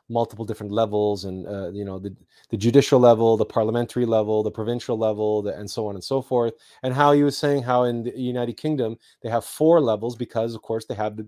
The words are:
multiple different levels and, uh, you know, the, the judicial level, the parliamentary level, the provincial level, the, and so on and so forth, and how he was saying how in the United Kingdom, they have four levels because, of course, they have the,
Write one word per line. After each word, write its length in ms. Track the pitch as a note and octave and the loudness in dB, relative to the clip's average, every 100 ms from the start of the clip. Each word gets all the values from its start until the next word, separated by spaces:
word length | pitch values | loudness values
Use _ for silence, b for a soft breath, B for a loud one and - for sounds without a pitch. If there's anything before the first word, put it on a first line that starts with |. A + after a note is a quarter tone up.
| - | -4
multiple 360 | A#2 A#2 G#2 | -2 -2 -4
different 260 | A2 A2 G#2 | -8 -8 -4
levels 540 | G#2 A2 G#2 G#2 G2+ | -2 0 2 0 0
and, 220 | F#2+ F#2 - | -6 -10 -8
uh, 240 | G2+ F#2 | -8 -8
you 140 | G2+ | -8
know, 140 | G2 F#2+ | -8 -8
the, 160 | G2 F#2+ _ b _ | -10 -12 _ b _
the 60 | G#2+ | -2
judicial 440 | A2 B2+ C3 C3+ | 4 6 6 6
level, 360 | B2 A2+ A2+ A2 | 8 6 4 2
the 80 | |
parliamentary 600 | A2 - A2 A#2 A#2 - | 2 0 0 0 -2 -2
level, 380 | A#2+ A2+ G#2+ G#2+ | 0 2 2 0
the 80 | G#2+ | 0
provincial 480 | - A2 A#2+ - A2+ | -4 -6 -6 -4 -2
level, 440 | A2 G#2 G#2+ G#2+ | -2 -2 -2 -2
the, 160 | G2+ D#2+ | -4 -8
and 120 | G#2 | -10
so 160 | - G#2+ | -8 -8
on 80 | |
and 100 | G2 | -8
so 160 | - C3+ | -6 -6
forth, 320 | B2+ B2 A#2 - b b | -2 -2 -2 -4 b b
and 100 | B2+ | -4
how 200 | B2+ D3 | 2 4
he 100 | D3 | 6
was 140 | D3 C3+ | 4 0
saying 260 | D3 C#3+ | -2 0
how 220 | B2 B2 | 0 0
in 180 | B2 A#2+ | 0 -2
the 160 | A#2 A2 | -6 -6
United 380 | B2+ B2 A#2+ A2+ | -6 -4 -4 -6
Kingdom, 400 | D#3 D3+ A2+ A2 b b | -4 -2 -4 -6 b b
they 80 | A#2+ | -6
have 140 | A2+ | -4
four 360 | - - D#3 E3+ | -6 0 4 6
levels 340 | B2+ G#2+ A#2 | 4 0 -4
because, 400 | A2+ A#2+ A#2 A#2 | -8 -6 -4 -4
of 80 | A2+ | -6
course, 220 | - A2+ | -6 -8
they 100 | - | -6
have 220 | G#2+ G#2+ | -6 -6
the, 60 | G#2+ | -6